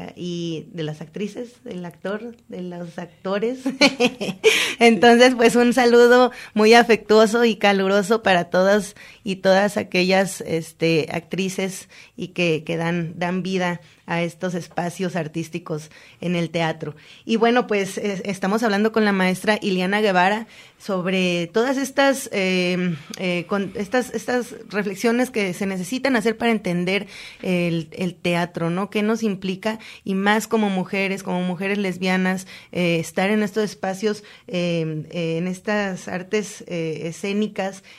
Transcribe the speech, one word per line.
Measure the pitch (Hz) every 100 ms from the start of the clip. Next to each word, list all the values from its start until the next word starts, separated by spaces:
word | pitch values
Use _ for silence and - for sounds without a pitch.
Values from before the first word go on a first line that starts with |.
| 175
y | - 175 175 170 156 156
de | 170
las | 156 151
actrices, | 165 - 208 - 240 -
del | - 180
actor, | 175 165 190 214 240 233 _
de | -
los | 180 175 175 165
actores. | 170 - 190 202 226 254 269 269 277 - 240 -
<laughs> | 202 - 427 - - -
Entonces, | 233 220 240 233 247
pues, | 247 233 240
un | 240
saludo | 247 240 240 240 247 247 - -
muy | 214 214
afectuoso | 233 233 220 - 214 220 233
y | 240 202
caluroso | 202 196 190 202 190 220
para | 208 185
todas | 170 180 185 208 190 - - -
y | 208 190
todas | 190 190 202 208
aquellas, | 190 185 180 190 190 -
este, | - 160 160 - 165 160 -
actrices | 170 - 170 190 185 190 185 - - - -
y | 175
que, | - 175 156
que | 156 165
dan, | 165 175 165 170
dan | 175 185
vida | 180 185 180 170 - _ -
a | 170
estos | 170 - 185
espacios | 175 160 - 175 - 180 170
artísticos | 156 165 160 175 - 156 151 - - -
en | 175 175
el | 165
teatro. | 170 165 160 151 147 - -
Y | - 220
bueno, | 226 247 247
pues, | 208 190 -
es-, | 208 190
estamos | 190 190 190 208
hablando | 233 202 214
con | 220
la | 214
maestra | 196 185 185 - 208
Iliana | 208 185 185 202
Guevara | 214 180 185 208 220 - - _
sobre | - 185 180 185 185 175 170
todas | 220 240 269
estas, | 269 269 277 269 -
eh, | 208 185 185 180 180 180 160 - -
eh, | 185 175 170
con | 202 190
estas, | - 202 254 247
estas | 233 240 247 233 - -
reflexiones | 196 202 190 233 240 254
que | 247 196
se | 180 196
necesitan | 185 180 262 277 247
hacer | 190 214
para | 233
entender | 220 180 175 180 196 196 - - -
el, | 196 180 175 165 160
el | - 180
teatro, | 180 180 175 175 170 165
¿no? | 175 196
¿Qué | 214
nos | 208 226 220
implica, | 185 185 190 214 220 - -
y | -
más | 190 202 220 220
como | 226 208
mujeres, | 190 185 202 196 190
como | 196 180
mujeres | 180 175 196 208
lesbianas, | 196 180 185 185 185 185 185 - -
eh, | - 175 170
estar | 160 - 190
en | 214
estos | 208 208
espacios, | 214 - 190 190 214 208 - - -
eh, | 180 175 170 160 156 156
eh, | 175 165 165
en | 180
estas | 185 - 208 196 180 -
artes, | 185 185 214 202 - -
eh, | 175 160 156 170
escénicas | 160 202 202 214 214 190 190 -